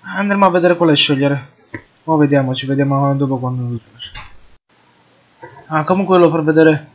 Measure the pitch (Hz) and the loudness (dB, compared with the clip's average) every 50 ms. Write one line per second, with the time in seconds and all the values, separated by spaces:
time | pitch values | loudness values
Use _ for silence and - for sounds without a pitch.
0 | _ 185 185 190 202 202 202 202 202 185 175 180 170 180 175 175 175 160 147 143 | _ -10 -8 -6 -4 -2 0 2 2 4 4 4 2 2 2 2 2 2 4 2
1 | - - 147 135 143 139 143 131 - - _ _ _ _ - - - _ _ _ | 2 0 0 0 0 0 -2 -4 -6 -14 _ _ _ _ -18 -18 -18 _ _ _
2 | _ 160 160 151 147 139 143 139 131 131 131 127 131 131 139 135 139 139 139 139 | _ -2 0 2 2 2 2 0 0 -2 -4 -6 -6 -4 -2 -2 0 0 0 0
3 | 143 139 139 139 143 131 135 123 127 127 127 127 123 120 120 113 _ _ _ - | 0 0 0 -2 -2 -2 -4 -4 -4 -6 -6 -6 -6 -8 -8 -10 _ _ _ -20
4 | - - - - - - - - - - - _ _ _ _ _ _ _ _ _ | -20 -18 -18 -20 -20 -20 -20 -20 -20 -20 -20 _ _ _ _ _ _ _ _ _
5 | _ _ _ _ _ _ _ _ - - - - - - 160 156 156 - 185 190 | _ _ _ _ _ _ _ _ -20 -20 -20 -20 -14 -6 -6 -6 -2 -2 -2 -2
6 | 196 175 190 175 175 160 160 165 151 156 156 160 160 160 151 147 - - | 0 0 2 4 4 2 2 0 -2 0 2 4 4 4 2 0 -4 -14